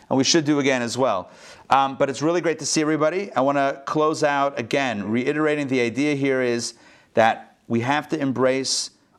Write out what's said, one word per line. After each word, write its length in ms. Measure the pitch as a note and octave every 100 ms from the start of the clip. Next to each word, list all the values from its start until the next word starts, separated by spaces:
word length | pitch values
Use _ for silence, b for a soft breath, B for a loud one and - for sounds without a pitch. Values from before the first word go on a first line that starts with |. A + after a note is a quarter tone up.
| B
and 100 | C3+
we 60 |
should 200 | C3 E3+
do 160 | D3 D3
again 220 | C3+ B2+
as 160 | A#2+ A#2
well. 320 | B2+ G2 F2+ B B B B
Um, 260 | C3 C3+ B2+
but 140 | C#3
it's 100 | A#2+
really 220 | D3 F3
great 160 | D#3+ D#3
to 80 | C#3+
see 160 | D#3+
everybody. 500 | D3+ D#3 D#3 F#3 G3+
I 80 | -
wanna 420 | C3+ C#3+ C#3 C#3 -
close 360 | D#3 D3+ D#3
out 360 | D3 C#3+ C#3+ C#3
again, 520 | A2+ C#3+ C3+ G#2 G2
reiterating 580 | A#2 C3 D3 D#3 D3+ C#3
the 120 | B2+
idea 340 | A#2 A2 D3
here 280 | C#3+ C#3 C3
is 320 | B2 A#2+ A#2 - B B B
that 420 | - A2 - - _ -
we 140 | A#2
have 300 | A#2+ D3 C#3
to 100 | D#3
embrace 720 | C#3 B2 B2+ C3 B2+ - - b b